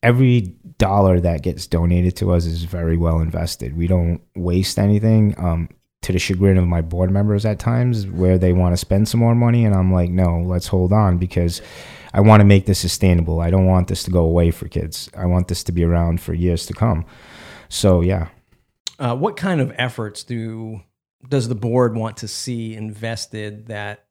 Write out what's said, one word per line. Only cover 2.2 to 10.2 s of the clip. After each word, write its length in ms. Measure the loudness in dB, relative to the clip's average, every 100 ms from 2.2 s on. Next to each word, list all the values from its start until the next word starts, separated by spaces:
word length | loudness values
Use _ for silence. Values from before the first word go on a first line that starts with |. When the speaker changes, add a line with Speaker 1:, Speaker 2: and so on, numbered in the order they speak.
| 0
Speaker 1:
us 140 | 0 0
is 160 | -4
very 320 | -6 -6 -2 0
well 220 | 0 0
invested. 560 | -2 -4 -6 -8 -10 -4
We 100 | 0
don't 340 | 0 0 -2 _ -8
waste 420 | -2 0 -2 0
anything, 560 | 2 2 4 4 2 0
um, 300 | -2 -2 -4 -10 _ _
to 100 | -4
the 60 | -4
chagrin 380 | -2 0 4 4
of 100 | 2
my 140 | 0
board 300 | -4 -2 0
members 340 | 0 0 0
at 140 | -2 -2
times, 480 | -2 0 0 -2 -4
where 320 | 0 2 4
they 140 | 4
wanna 220 | 2 2 0
spend 280 | 0 0 2
some 120 | 2
more 140 | 2
money, 300 | 2 2 2 2
and 80 |
I'm 180 | 2 2
like, 160 | 2 2
"No, 300 | 2